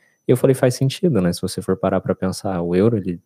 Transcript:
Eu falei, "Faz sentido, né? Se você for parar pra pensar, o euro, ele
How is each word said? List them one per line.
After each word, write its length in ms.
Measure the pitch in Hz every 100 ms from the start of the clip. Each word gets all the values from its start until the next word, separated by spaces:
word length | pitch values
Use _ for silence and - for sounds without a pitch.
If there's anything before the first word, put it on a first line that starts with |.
| _ _ -
Eu 120 | 127
falei, 160 | 139
"Faz 220 | 131 160 -
sentido, 440 | 135 - 185 113
né? 120 | 90
Se 80 | 85
você 200 | 92 -
for 140 | 92 92
parar 240 | 95 95
pra 160 | - -
pensar, 460 | 95 92 101 92
o 120 | 85
euro, 220 | 90 107 117
ele 220 | 92 85